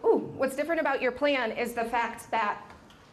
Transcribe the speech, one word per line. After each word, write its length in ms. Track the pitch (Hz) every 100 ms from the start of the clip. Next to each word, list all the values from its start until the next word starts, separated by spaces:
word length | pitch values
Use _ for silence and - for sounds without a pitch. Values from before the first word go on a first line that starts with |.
ooh, 140 | 453 - - -
what's 180 | 262
different 280 | 285 302 320
about 180 | 302 269
your 120 | 254
plan 380 | 247 294 269 220
is 220 | - 240
the 120 | 233
fact 460 | 220 240 233 - -
that 320 | 226 208 - - - - - -